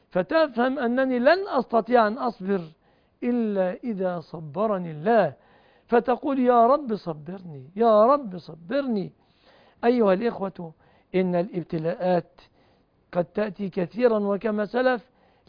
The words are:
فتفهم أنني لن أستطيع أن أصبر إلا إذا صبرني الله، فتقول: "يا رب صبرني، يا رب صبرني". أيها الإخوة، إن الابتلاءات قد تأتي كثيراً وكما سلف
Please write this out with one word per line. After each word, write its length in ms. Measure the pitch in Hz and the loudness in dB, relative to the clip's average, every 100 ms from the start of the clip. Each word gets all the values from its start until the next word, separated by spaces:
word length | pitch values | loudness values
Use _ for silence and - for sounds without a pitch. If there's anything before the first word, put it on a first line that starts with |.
| _ | _
فتفهم 680 | 180 180 320 302 226 254 277 | -6 0 0 0 0 -2 0
أنني 400 | 233 247 262 247 | -2 0 0 2
لن 300 | 254 359 392 | 4 2 0
أستطيع 580 | 302 - 226 214 240 214 | -4 0 -2 2 2 2
أن 120 | 247 | 0
أصبر 420 | 254 - 185 196 160 _ _ _ _ _ | -6 -6 -4 -4 -4 _ _ _ _ _
إلا 520 | 240 247 220 196 180 - | -2 0 0 0 -2 -4
إذا 360 | 247 190 185 175 | -6 -4 -4 -4
صبرني 680 | 151 160 156 156 220 196 170 | -8 -14 -10 -4 -2 -2 -6
الله، 420 | 151 180 233 165 - _ _ _ _ _ | -4 2 2 2 -2 _ _ _ _ _
فتقول: 520 | 233 - 233 285 269 | 0 2 -2 -2 0
"يا 280 | 247 240 233 | 4 6 6
رب 280 | 294 269 | 4 0
صبرني، 760 | 202 180 151 147 190 180 139 135 196 | -6 -6 -10 -12 -14 -16 -18 -14 0
يا 300 | 233 214 226 | 4 6 6
رب 320 | 294 233 180 | 4 -2 -12
صبرني". 760 | - 165 170 277 269 214 160 - _ _ _ _ _ _ | -14 -18 -6 -4 -2 -4 -4 -12 _ _ _ _ _ _
أيها 280 | 240 247 202 | 0 4 4
الإخوة، 600 | 185 233 - 190 - 170 - _ _ _ | 2 0 -6 -10 -10 -16 -18 _ _ _
إن 200 | 185 185 | -2 2
الابتلاءات 1080 | 175 180 175 151 170 160 180 180 175 - _ _ _ _ _ _ _ _ | 0 -2 -6 -6 -4 -4 -2 0 0 -2 _ _ _ _ _ _ _ _
قد 120 | 175 | -4
تأتي 440 | 170 - 214 180 196 | -4 -4 -6 -6 -6
كثيراً 500 | 196 170 202 247 214 | -4 -6 0 2 2
وكما 460 | 202 202 220 208 | 0 -2 -2 -4
سلف 460 | 208 240 254 240 - _ _ _ | -2 0 0 0 -6 _ _ _